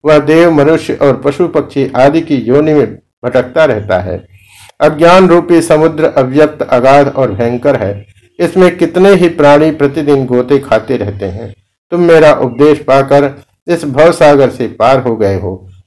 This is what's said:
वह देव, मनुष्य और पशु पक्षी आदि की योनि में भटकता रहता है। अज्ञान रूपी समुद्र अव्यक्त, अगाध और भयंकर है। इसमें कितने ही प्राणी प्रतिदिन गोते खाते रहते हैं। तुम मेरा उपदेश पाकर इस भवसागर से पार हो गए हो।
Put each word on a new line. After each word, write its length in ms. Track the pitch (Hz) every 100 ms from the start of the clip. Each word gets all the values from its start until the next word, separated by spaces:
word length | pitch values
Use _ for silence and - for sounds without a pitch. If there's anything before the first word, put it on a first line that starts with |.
| 147
वह 140 | 151
देव, 320 | 143 160 170
मनुष्य 420 | 156 143 165 -
और 280 | - 143 120 143
पशु 220 | 139 170
पक्षी 440 | 160 139 139 135 123
आदि 260 | 135 160
की 140 | 160 139
योनि 380 | 110 139 156
में 220 | 151 113 -
भटकता 720 | _ _ 123 123 123 160 156
रहता 340 | 107 98 92
है। 280 | 95 90 _ _ _ - - _
अज्ञान 460 | 156 151 170 185 185
रूपी 340 | 170 170 170
समुद्र 420 | 165 156 160 156
अव्यक्त, 580 | 156 - 127 139 151 -
अगाध 460 | - 123 131 143 139
और 240 | 135 131
भयंकर 440 | 98 117 120 143 127
है। 300 | 104 101 - _ _ -
इसमें 380 | 175 185 180 175
कितने 360 | 170 180 190
ही 160 | 190 175
प्राणी 420 | 165 143 147 156
प्रतिदिन 540 | 147 143 151 147 139 127
गोते 340 | 123 123 139
खाते 380 | - 110 107 127
रहते 280 | 101 98 98
हैं। 300 | 98 117 - _ _ _
तुम 100 | 175
मेरा 320 | 170 165 156
उपदेश 460 | 135 131 117 151 143
पाकर 520 | - 135 135 143 143 139 _ _ -
इस 180 | 170 151
भवसागर 640 | 131 165 165 151 143 127
से 180 | - 113
पार 320 | - 117 135
हो 160 | 123 110
गए 240 | 101 98
हो। 300 | 92 92 - -